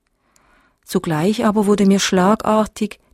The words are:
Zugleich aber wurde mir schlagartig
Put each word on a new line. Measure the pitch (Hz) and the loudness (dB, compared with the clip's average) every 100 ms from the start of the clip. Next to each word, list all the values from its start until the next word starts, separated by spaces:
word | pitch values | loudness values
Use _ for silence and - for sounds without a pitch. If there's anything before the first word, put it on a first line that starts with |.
| _ _ _ _ _ _ _ _ - | _ _ _ _ _ _ _ _ -8
Zugleich | 190 - 151 180 214 226 | -6 -4 -2 -2 0 0
aber | 208 202 | 0 2
wurde | 208 196 | 2 2
mir | 196 | 2
schlagartig | - 185 180 220 - 214 208 - 208 - _ | 0 0 2 0 0 -2 -2 -6 -8 -10 _